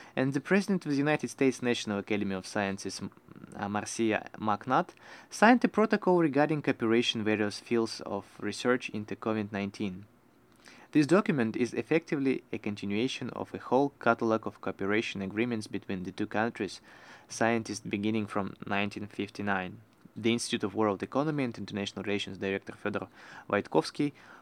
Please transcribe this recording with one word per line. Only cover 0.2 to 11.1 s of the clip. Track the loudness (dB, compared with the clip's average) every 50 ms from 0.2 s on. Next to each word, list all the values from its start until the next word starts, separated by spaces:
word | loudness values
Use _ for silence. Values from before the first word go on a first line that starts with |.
| 0 0
the | 0 -2
president | 0 2 2 2 4 2 0 0 0
of | 0
the | 0 2
United | 2 2 2 0 -2 -4
States | 0 2 2 2 2 2
National | 0 0 0 0 -2 -2 -2 -2
Academy | -2 -2 -2 0 0 -2 -4
of | -6 -6
Sciences, | -4 -2 -2 -2 -2 -2 -4 -8 -8 -8 -8
M-, | -10 -12 -12 -14 _ -20 -20 -18 -18 -14 -8
uh, | -6 -4 -2
Marcia | -2 -4 -4 -4 -2 0 2 2 2 0 -2 -6 -10 -4
McNutt, | -2 -2 -2 -2 0 0 2 2 2 0 -6 -20 -20 -20 -20 -20 -18 -8
signed | 2 6 8 8 8 8 6
a | 4
protocol | 4 4 2 4 2 2 4 4 6 6
regarding | 6 4 4 4 4 4 2 0
cooperation | 0 0 0 2 4 4 6 6 4 4 0 0
in | 2
various | 2 2 2 2 0 -2 -6
fields | -4 0 2 2 2 0 -2 -8 -8
of | -6 -6 -6 -6 -10 -12 -8
research | -6 -6 -4 0 2 2 2 2 0 -4
into | -6 -8 -6 -8 -8
covid | -6 -2 -2 -2 -2 -2 -4
nineteen. | -4 -4 -4 -4 -4 -4 -6 -6 -6 -8 -14 -18 _ _ _ _ _ _ _ _ _ -20 -20 -20 -20 -20 -6 0
This | 2 4 4
document | 6